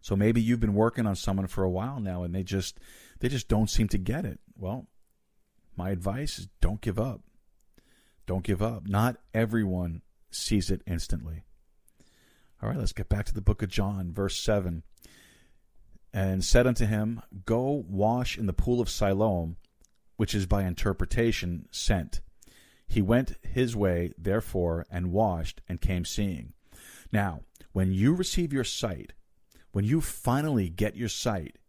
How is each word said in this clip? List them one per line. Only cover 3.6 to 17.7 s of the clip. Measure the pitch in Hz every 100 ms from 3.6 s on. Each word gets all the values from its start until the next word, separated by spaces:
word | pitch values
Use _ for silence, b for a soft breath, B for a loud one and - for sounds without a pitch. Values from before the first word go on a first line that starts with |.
| 107
seem | - 107
to | 101
get | 92 131
it. | 139 - _ -
Well, | 92 123 120 _ _ _ _ _ _ _ _ -
my | 90
advice | 95 98 107 147 -
is | 90 _
don't | - 107
give | 113 101
up. | 95 107 - _ _ _ _ _ b b b b -
Don't | 92
give | 92 95
up. | 107 117 85
Not | 101 117 120 -
everyone | 110 113 113 101 90 87 82 _ _ _
sees | - - 107 90
it | 95 -
instantly. | 85 - 78 82 80 - - _ _ _ b b b b b b b
All | 107
right, | 147
let's | 107
get | - 107
back | 101 101
to |
the | -
book | 101 104
of | 104
John, | - 101 98 90
verse | 85 98 -
seven. | - 104 92 82 - - B B B B B B _ - - - -
"And | 104 95 95
said | 92 123 127
unto | 117
him, | 113 107 107 117 - 98 92
Go | 113 131